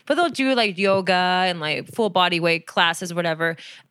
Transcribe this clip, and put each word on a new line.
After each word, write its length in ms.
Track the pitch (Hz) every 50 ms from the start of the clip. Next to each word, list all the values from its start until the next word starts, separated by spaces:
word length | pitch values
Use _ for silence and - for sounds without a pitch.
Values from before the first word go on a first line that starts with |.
| _ -
But 80 | 294
they'll 140 | 311 349 330
do, 260 | 233 - 269 262 269
like, 240 | 247 226 202 175 170
yoga 340 | 196 196 190 196 185 185 185
and, 460 | 180 180 180 185 185 185 185 175 170
like, 280 | 151 151 147 - 139 - -
full 160 | - 220 208
body 300 | 175 185 180 180 175 165
weight 260 | 165 170 165 165 -
classes, 480 | - - 202 175 170 170 - 190 170 170
whatever. 420 | 175 170 170 160 160 165 165 165 - - - - - - -